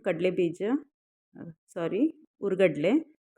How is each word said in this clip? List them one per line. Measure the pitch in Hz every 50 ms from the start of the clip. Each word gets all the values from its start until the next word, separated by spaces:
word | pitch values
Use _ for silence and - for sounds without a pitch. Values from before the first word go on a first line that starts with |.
| -
ಕಡಲೆ | 202 175 160 180 185 180 185
ಬೀಜ, | 180 165 165 - 190 214 262 302 - _ _ _ _ _ _ _ _ _ _ - - 170 160 _ _ _ -
ಸಾರಿ, | 180 170 160 165 202 285 320 - - - _ _ _
ಹುರ್ಗಡ್ಲೆ, | - 196 185 175 190 175 151 143 147 185 247 320 - - _ _ _ _ _